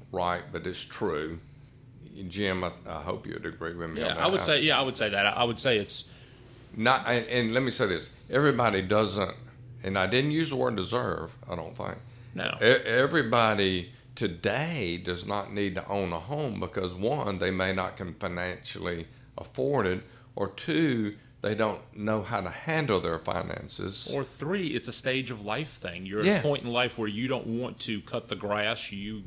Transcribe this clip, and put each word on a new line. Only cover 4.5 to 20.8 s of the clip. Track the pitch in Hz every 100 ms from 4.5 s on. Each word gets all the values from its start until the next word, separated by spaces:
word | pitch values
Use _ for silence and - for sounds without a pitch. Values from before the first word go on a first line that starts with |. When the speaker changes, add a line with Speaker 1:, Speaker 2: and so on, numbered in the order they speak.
| 147
Speaker 2:
yeah, | 151 131
I |
would | 135 117
say | 110
that. | 98
I, | 101
I | 98
would | 120 110
say | 135 113
it's | 98 - - - - - - - - -
Speaker 1:
Not, | 113 131 117
and, | 120 -
and | 123 113
let | 120
me | 131
say | - 110
this. | 85 - - -
Everybody | 127 147 120 117 98
doesn't, | 95 104 107 98 92 - - - - -
and | 95 95
I | 92
didn't | 120 147
use | 151 160
the | 131
word | 127 107
deserve, | 92 117 117 80 82 - -
I |
don't | 87 82 85
think. | 98 90 - - -
Speaker 2:
No. | - - -
Speaker 1:
E-, |
everybody | 110 131 110 117 139 170 120 117 113 107 98 92 87 - -
today | - 107 85 101 113 156 160 92 87
does | 92 87 101
not | 101 98
need | 101 101 90
to | -
own | 101 92
a | 85
home | 90 147 143 101
because, | 90 - 92
one, | 90 104 147 113 95
they | 92
may | 92 95
not | 95 92 -
can | 92
financially | - 95 87 90 90 - - 87 87 82 - - -
afford | - - 131 143 95
it, | 92 - - - -
or | 98
two, | - - 156